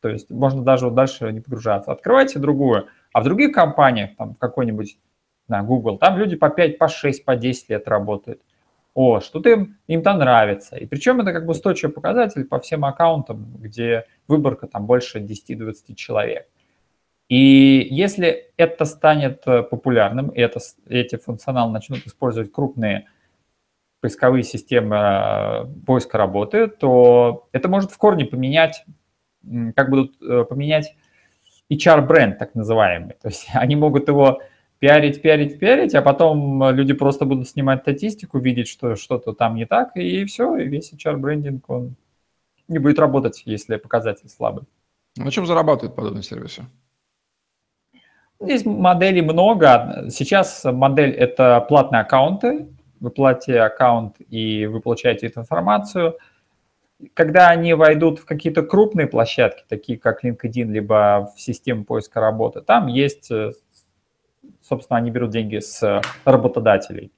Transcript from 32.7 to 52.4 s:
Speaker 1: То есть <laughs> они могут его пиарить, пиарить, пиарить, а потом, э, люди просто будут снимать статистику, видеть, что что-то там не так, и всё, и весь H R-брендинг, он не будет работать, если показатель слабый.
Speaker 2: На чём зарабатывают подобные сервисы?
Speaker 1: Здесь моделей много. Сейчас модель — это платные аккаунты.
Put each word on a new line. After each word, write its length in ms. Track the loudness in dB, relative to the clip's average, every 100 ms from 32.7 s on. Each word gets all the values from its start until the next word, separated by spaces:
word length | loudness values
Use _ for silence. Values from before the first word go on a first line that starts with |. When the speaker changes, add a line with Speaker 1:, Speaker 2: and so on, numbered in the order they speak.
| 2 2 0 -10 -12
Speaker 1:
То 60 | -12
есть 200 | -12 -6
<laughs> 60 |
они 200 | -2 0
могут 340 | 2 2 0 0
его 340 | 4 4 2 -10 _ _ _
пиарить, 420 | 4 6 4 0
пиарить, 380 | 2 2 0 -2
пиарить, 340 | 2 2 2
а 80 | 2
потом, 580 | 2 4 2 2 -2 0
э, 80 | 2
люди 200 | 2 0
просто 320 | 2 0 0
будут 240 | -2 -2 -4
снимать 340 | -4 -2 -2
статистику, 560 | -2 -4 -6 -8 -8 -4
видеть, 280 | -2 -2 -6
что 300 | -6 -6 -6
что-то 360 | -6 -8 -8
там 220 | -4 -2
не 100 | -2
так, 320 | -2 -2 -2 -6
и 280 | -6 -4
всё, 320 | -6 -4 -4 -4
и 100 | -6
весь 260 | -8 -10
H 160 | -10 -6
R-брендинг, 600 | -4 -4 -6 -6 -10 _
он 240 | -10 -10 -16 _ _ _ _ _ _ _
не 120 | -2
будет 200 | 0 2
работать, 440 | 2 0 -2 -8
если 320 | -10 -10 -8 -10
показатель 520 | -4 -4 -4 -8 _
слабый. 360 | _ -6 -6 -16 _ _ _ _ -10
Speaker 2:
На 140 | -6
чём 160 | -4 -2
зарабатывают 480 | 0 2 0 -2
подобные 300 | -8 -8 -8
сервисы? 400 | -12 -14 -16 -18 -20 _ _ _ _ _ _ _ _ _ _ _ _ _ _ _ _ _
Speaker 1:
Здесь 240 | -4 -4
моделей 580 | -2 0 2 4 2 2
много. 840 | 2 2 2 6 6 6 4 -10 -12
Сейчас 540 | -8 0 0 0 -4
модель — 460 | -6 0 2 4 2 2
это 440 | -2 4 6 6
платные 400 | 4 2 4 0
аккаунты. 640 | 2 2 2 0